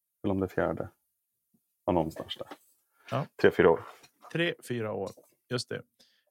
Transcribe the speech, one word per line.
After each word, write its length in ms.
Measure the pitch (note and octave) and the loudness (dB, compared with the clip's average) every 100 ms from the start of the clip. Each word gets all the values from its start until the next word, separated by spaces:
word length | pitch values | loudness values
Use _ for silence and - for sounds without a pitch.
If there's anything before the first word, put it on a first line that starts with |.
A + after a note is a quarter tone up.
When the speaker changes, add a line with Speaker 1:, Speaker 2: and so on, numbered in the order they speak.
| _ _ | _ _
Speaker 1:
Eller 100 | G#2 | -2
om 60 | F#2+ | 0
det 60 | F#2 | -2
är 20 | |
fjärde. 400 | - E2+ E2 - _ _ _ _ _ _ _ _ _ | 0 0 -2 -6 _ _ _ _ _ _ _ _ _
Ja, 80 | - | 0
någonstans 440 | F2 D#2+ - - - | 2 0 -4 -12 -12
där. 120 | - - _ _ _ _ - | -12 -16 _ _ _ _ -6
Speaker 2:
Ja. 160 | B2 C#3+ - | -6 -6 4
Speaker 1:
Tre, 80 | G#2 | 4
fyra 200 | - F2 | 6 6
år. 140 | E2 - - - _ - | 6 0 -18 -20 _ -10
Speaker 2:
Tre, 220 | D#3+ E3+ - - | -2 -2 -4 -8
fyra 240 | B2 G#2+ | -6 -4
år. 180 | G2+ F#2+ - - _ - | -6 -8 -10 -20 _ -8
Just 200 | B2+ - | -6 -6
det. 140 | G#2 - _ - _ _ | -10 -12 _ -20 _ _